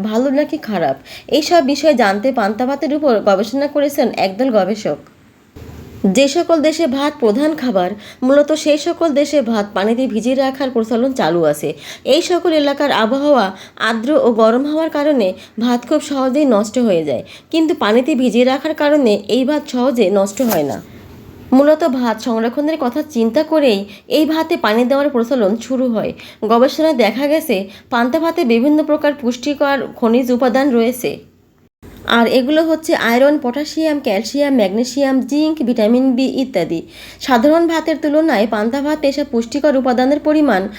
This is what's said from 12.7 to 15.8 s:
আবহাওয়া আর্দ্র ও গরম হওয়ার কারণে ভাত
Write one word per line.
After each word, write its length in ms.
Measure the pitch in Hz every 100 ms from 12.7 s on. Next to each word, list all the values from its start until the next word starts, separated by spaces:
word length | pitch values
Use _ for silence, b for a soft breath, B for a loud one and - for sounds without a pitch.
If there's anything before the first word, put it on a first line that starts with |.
| 285 294 214
আবহাওয়া 500 | 220 269 294 277 190 B B -
আর্দ্র 280 | 220 226 233 311
ও 40 | 233
গরম 300 | 220 220 240 285
হওয়ার 240 | 302 320
কারণে 380 | 311 285 277 190 185 B -
ভাত 220 | 240 240